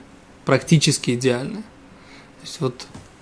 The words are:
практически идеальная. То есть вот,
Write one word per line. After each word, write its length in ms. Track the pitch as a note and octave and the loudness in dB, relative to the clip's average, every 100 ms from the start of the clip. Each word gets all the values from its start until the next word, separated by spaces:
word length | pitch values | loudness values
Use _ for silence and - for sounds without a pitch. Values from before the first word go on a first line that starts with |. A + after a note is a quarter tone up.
| - - - - | -14 -20 -20 -8
практически 680 | - C3 - D#3+ D3+ - - | 0 0 4 4 4 0 -2
идеальная. 500 | B2 B2+ A#2+ C#3 G3+ | 0 0 0 -4 -10
То 800 | - - - - - - - - | -14 -20 -20 -20 -20 -20 -20 -20
есть 160 | - - | -16 -6
вот, 280 | C3+ - - - - - | -6 -6 -16 -20 -20 -20